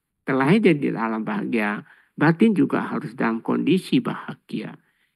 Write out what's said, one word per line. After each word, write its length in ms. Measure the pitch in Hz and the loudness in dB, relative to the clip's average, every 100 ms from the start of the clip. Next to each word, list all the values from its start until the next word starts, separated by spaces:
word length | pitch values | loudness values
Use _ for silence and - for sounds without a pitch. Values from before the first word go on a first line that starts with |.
| _ _ - | _ _ -4
terlahir 360 | 135 135 220 | 0 4 4
di 280 | 208 147 127 | 4 2 0
alam 320 | 107 113 110 | -2 -4 -4
bahagia, 640 | 110 104 104 117 104 107 - _ _ - | -4 -6 -2 -2 -2 -4 -10 _ _ 0
batin 400 | 147 165 226 180 | 2 6 4 4
juga 240 | 135 - | 2 0
harus 320 | - - - | -4 -6 -8
dalam 280 | - 117 113 | -6 -4 -2
kondisi 600 | - 120 120 185 - 143 | -2 -2 2 0 2 -2
bahagia, 760 | 107 95 - - _ 110 104 131 _ _ _ | 0 -8 -12 -16 _ -10 -10 -16 _ _ _